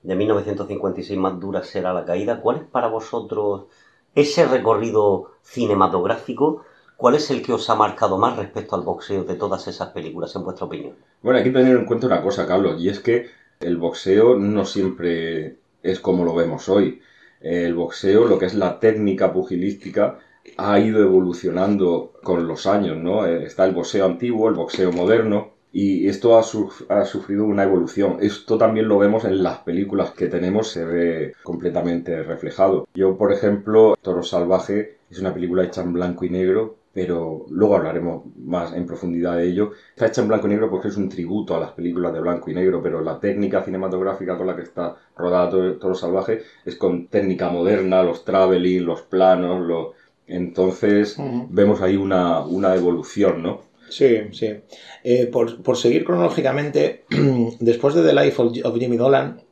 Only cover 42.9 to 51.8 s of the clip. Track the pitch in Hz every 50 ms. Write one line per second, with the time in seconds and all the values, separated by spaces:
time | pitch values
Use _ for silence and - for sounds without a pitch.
42.9 | 85 80 80 80 78 - - 101 98 101 101 95 101 92 - 95 92 95 95 92
43.9 | 92 92 95 98 95 98 98 87 90 87 90 92 87 85 85 - _ - 87 82
44.9 | - - _ _ _ - 87 90 90 90 90 85 90 95 92 92 90 - - 92
45.9 | 92 - - 85 90 95 95 - - - - - _ _ _ - - - 104 90
46.9 | 87 87 87 - - 104 98 95 92 85 92 85 87 87 87 98 104 98 92 92
47.9 | 92 92 90 87 82 - - - 92 95 95 92 92 87 87 90 92 92 87 85
48.9 | 82 80 - _ - 92 92 92 92 90 90 87 90 92 87 85 85 82 80 -
49.9 | - _ _ _ _ _ _ - 87 90 90 87 - 95 92 95 - - - 104
50.9 | 104 101 107 104 - - 143 - 117 123 - - 87 98 101 104 104 -